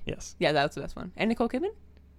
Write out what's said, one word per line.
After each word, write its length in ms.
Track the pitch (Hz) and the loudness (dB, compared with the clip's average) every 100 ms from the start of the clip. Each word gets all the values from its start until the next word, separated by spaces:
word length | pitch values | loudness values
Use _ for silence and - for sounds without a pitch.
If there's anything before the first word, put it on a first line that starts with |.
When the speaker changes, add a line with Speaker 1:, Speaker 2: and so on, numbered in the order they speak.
| - | -8
Speaker 1:
Yes. 280 | - - - | -8 -10 0
Speaker 2:
Yeah, 140 | 165 | 2
that's 220 | 147 147 | 4 2
the 60 | - | 0
best 160 | 139 - | -8 -8
one. 160 | 180 - | -10 -2
And 120 | 214 | 0
Nicole 200 | 233 233 | 2 2
Kidman? 240 | 254 370 453 - - - | 2 -2 -4 -14 -20 -20